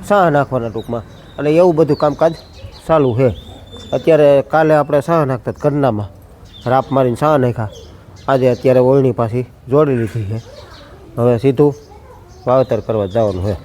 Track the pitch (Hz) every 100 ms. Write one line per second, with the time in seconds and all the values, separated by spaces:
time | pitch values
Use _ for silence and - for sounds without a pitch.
0 | - 202 175 143 135 131 117 110 104 117
1 | - - - - 143 156 180 156 151 143
2 | 147 147 160 165 - - - - - 160
3 | 135 113 127 92 - - - - - 135
4 | - 156 147 139 - 156 156 151 147 147
5 | 135 165 139 123 120 104 151 143 135 107
6 | 101 - - - - - 123 131 - 135
7 | 127 117 151 151 123 117 107 - - -
8 | - - - 135 127 120 135 127 127 139
9 | 131 120 117 120 123 - - 139 151 127
10 | 110 117 98 110 - - - - - -
11 | - - 120 117 135 123 147 139 - -
12 | - - - - - 131 127 113 - 110
13 | 98 107 107 92 98 90